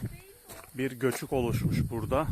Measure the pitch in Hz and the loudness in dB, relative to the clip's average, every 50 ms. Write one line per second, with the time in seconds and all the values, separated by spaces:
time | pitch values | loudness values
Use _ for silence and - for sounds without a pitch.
0 | - - - - - - - - - - - - - - - 123 131 135 135 117 | -6 -6 -8 -12 -16 -20 -20 -20 -20 -18 -18 -16 -16 -10 -4 -2 -2 -2 0 2
1 | 131 127 117 - 156 131 147 131 120 117 117 117 120 - - - - - 120 113 | 2 2 2 0 -2 0 0 2 2 2 2 2 2 2 2 2 2 0 0 -2
2 | 107 - 131 139 156 - | 0 2 2 2 2 4